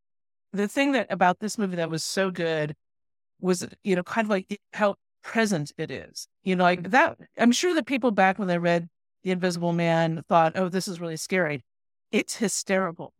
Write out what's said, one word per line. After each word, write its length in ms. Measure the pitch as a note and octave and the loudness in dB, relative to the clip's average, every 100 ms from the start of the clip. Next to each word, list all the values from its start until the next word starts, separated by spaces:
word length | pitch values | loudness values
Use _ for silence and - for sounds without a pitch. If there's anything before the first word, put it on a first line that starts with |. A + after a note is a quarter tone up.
| _ _ _ _ _ | _ _ _ _ _
the 160 | G3 G#3 | -4 -2
thing 240 | - C#4 | 0 2
that 160 | C4+ F#3+ | 0 -2
about 300 | F3 F3+ F3+ | 2 2 2
this 180 | G#3+ - | -4 -4
movie 200 | G3 F3 | -4 -2
that 120 | E3 | -4
was 140 | D#3+ | -4
so 260 | - - F#3+ | -4 -2 -2
good 440 | F3 E3 D#3+ D3+ D#3 _ _ _ _ _ _ | -2 -2 -2 -2 -6 _ _ _ _ _ _
was, 280 | F3+ F3+ - - | -2 -2 -4 -8
you 120 | G#3 F3+ | -2 -2
know, 80 | |
kind 220 | F3 A3+ G#3+ | 0 -2 0
of, 40 | |
like, 160 | G3 - | -2 -4
it, 100 | G3+ _ | -12 _
how 220 | - G#3 - _ _ | -2 0 -2 _ _
present 480 | - A3+ A3 F3 D3 - | -4 0 0 0 -4 -8
it 120 | D#3 | -8
is. 360 | A#2+ C#2 - - _ | -10 -12 -16 -18 _
You 120 | F#3 F#3 | -2 4
know, 80 | |
like, 280 | F3+ F3+ F3 | 4 4 2
that, 260 | B3+ D#4+ - - - | 4 4 0 -14 2
I'm 140 | A#3 | 4
sure 200 | A#3+ F4+ | 4 2
that 120 | D#4+ A#3+ | 2 0
people 260 | C4+ B3 | 0 0
back 260 | G3+ F#3+ F#3+ | 2 2 2
when 100 | F#3 | -2
they 100 | F3 | 0
read 280 | E3+ E3+ E3+ _ _ _ | 2 0 -2 _ _ _
The 80 | F#3 | -4
Invisible 420 | F3+ F3+ E3+ E3+ | -2 -2 -2 -2
Man 500 | E3+ E3+ E3 E3 D#3+ - | 0 2 2 2 -2 2
thought, 260 | F3 D#3+ F#3+ | 4 4 2
"Oh, 140 | F3+ | -2
this 180 | F#3 G3+ | -2 -4
is 120 | E3+ | -8
really 160 | E3+ D#3+ | -8 -10
scary." 460 | - F#3 D#3 C#3+ - _ _ _ _ | -4 -2 -2 -4 -10 _ _ _ _
It's 240 | G#3+ - - | -2 -2 -4
hysterical. 800 | G3+ - - F#3+ F#3 E3+ D3+ | -4 -4 -2 -2 -2 -6 -14